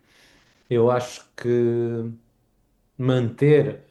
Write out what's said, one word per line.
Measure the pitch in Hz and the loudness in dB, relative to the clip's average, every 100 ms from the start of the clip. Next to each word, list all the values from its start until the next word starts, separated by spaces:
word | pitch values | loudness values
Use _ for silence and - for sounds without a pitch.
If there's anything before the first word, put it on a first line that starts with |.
| _ _ _ _ _ _ _ | _ _ _ _ _ _ _
eu | 120 113 | 2 2
acho | 123 - - - - | 2 -4 -14 -20 -10
que | 120 120 120 117 117 117 117 117 _ _ _ _ _ _ _ - | -2 0 0 -2 -4 -6 -10 -14 _ _ _ _ _ _ _ -4
manter, | 127 127 117 - 143 147 120 - _ | 0 0 -2 0 4 4 2 -6 _